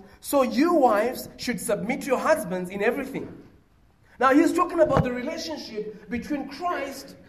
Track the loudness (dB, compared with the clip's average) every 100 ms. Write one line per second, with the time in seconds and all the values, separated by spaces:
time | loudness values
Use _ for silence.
0 | -20 -16 -2 2 2 2 4 6 6 4
1 | 0 -4 -10 -10 -6 -4 -2 -2 -2 -4
2 | -2 0 2 0 0 -6 -6 -2 -2 -2
3 | -6 -8 -10 -16 -20 -20 _ _ _ _
4 | _ 0 4 6 4 2 0 4 4 4
5 | 2 -2 -6 -8 -8 -10 -8 -10 -10 -12
6 | -8 -8 -4 -6 -6 -6 -4 -4 -6 -10
7 | -16 -20